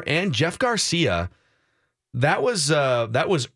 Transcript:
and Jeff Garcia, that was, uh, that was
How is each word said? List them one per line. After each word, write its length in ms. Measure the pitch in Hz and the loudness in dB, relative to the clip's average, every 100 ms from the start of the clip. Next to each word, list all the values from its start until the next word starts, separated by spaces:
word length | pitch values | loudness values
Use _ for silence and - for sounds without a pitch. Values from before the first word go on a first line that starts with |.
| - | -2
and 240 | 156 196 | -2 0
Jeff 240 | 113 160 - | 0 -2 0
Garcia, 720 | 247 226 - 170 143 87 87 _ _ _ _ _ _ _ _ | -2 0 -2 0 0 0 -4 _ _ _ _ _ _ _ _
that 280 | 123 139 196 | -2 0 2
was, 300 | 247 220 139 | 0 0 0
uh, 360 | 151 135 123 113 | 2 2 2 0
that 160 | 120 160 | 0 0
was 220 | 175 120 | 0 -2